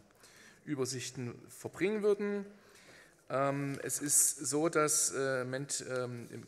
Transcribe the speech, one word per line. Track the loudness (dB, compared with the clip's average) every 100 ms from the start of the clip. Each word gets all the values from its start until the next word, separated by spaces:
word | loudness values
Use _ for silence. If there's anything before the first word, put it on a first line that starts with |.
| -18 -20 -20 -20 -20 -14
Übersichten | -4 -2 -2 -2 -6 -6 -6 -8 -14
verbringen | -12 -10 0 0 2
würden. | 4 2 2 -2 -6 -14 -20 -20 -20 -20 -20 -20 -4
Ähm, | 0 2 0 -2 -4
es | -4 -2
ist | 2 4 4 2
so, | 0 2 4
dass, | 4 4 4 2
äh, | 2 0 0
im | -2
Moment, | -4 -4 -4 -4
ähm, | -4 -4 -6 -10
im | -12